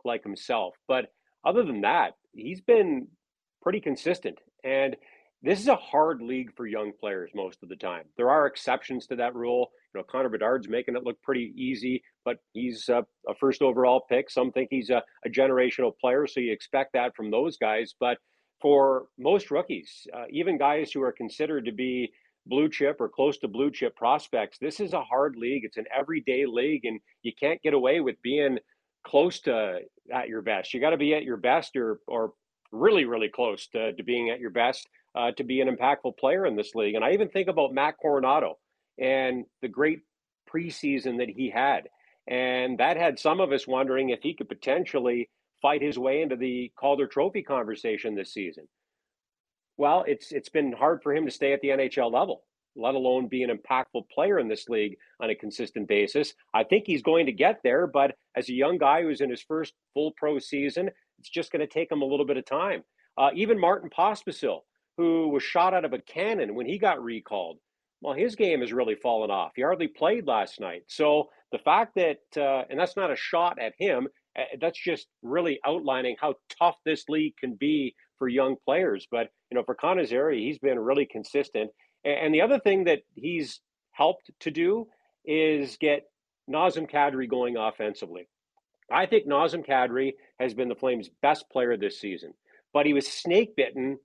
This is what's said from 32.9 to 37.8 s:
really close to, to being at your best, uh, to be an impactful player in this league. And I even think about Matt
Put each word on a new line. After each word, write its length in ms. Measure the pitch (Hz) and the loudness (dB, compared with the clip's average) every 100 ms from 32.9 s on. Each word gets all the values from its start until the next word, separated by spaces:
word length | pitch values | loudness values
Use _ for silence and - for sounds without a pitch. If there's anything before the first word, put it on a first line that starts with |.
| 202 | 4
really 240 | 123 117 107 | 2 0 -2
close 400 | - 120 98 - | 0 -2 -2 -6
to, 180 | 117 110 | -4 -4
to 120 | - | -4
being 260 | 98 120 117 | -4 -2 -2
at 100 | 123 | -4
your 120 | 117 | -4
best, 360 | 92 120 135 - _ _ | 0 0 -2 -10 _ _
uh, 180 | - 120 | -4 -2
to 100 | - | -2
be 160 | 123 131 | -2 0
an 80 | 131 | 0
impactful 500 | 120 127 139 127 - | 2 2 2 -2 -2
player 280 | 135 180 185 | 0 2 0
in 100 | 107 | -2
this 180 | 104 | -4
league. 220 | 113 104 107 | -2 0 0
And 80 | |
I 80 | 117 | 2
even 160 | 202 196 | 2 0
think 220 | 190 185 | -2 0
about 240 | 165 139 | 2 2
Matt 220 | 131 | 2